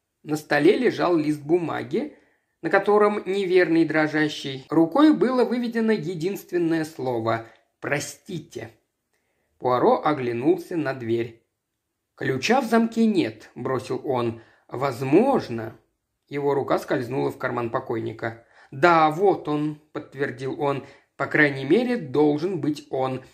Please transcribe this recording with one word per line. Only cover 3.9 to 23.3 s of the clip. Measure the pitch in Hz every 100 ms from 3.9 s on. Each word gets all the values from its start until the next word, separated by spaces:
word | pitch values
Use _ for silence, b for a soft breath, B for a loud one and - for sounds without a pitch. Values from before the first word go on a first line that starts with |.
| 156 151 151 151 - 139 135 -
рукой | 151 160 277 311
было | 294 226 254 208
выведено | 247 240 233 220
единственное | 214 151 180 170 196 - 175 165 165
слово | 156 - 127 120 113 113 - B _ _
«Простите». | 131 143 - - - 175 - - - _ _ _ _ _ _ _ _ _
Пуаро | 127 123 180 254
оглянулся | 156 147 120 117 139 180 - 175
на | 135
дверь. | 131 113 117 117 - _ _ _ _ _ _ _ -
«Ключа | 131 131 - 254
в | 240
замке | 226 226 226 226
нет», | 190 120 - - -
бросил | 123 127 - 131
он. | 156 127 120 113 B B B
«Возможно». | 123 139 120 135 160 269 226 - 113 113 - _ _ _ _ -
Его | 143 143
рука | 139 127 185
скользнула | - 139 117 135 139
в | 139
карман | 127 123 117
покойника. | 131 - 117 117 113 117 110 b b b
«Да, | 135 175 165 156
вот | 151 196 151 -
он», | 151 151 151 _
подтвердил | 151 - 135 135 120 135 135
он. | 143 139 - B B -
«По | 139
крайней | 151 147 135
мере, | 135 202 247 240
должен | 147 135 151 147 175 180
быть | 139 147 -
он. | 135 131 127 B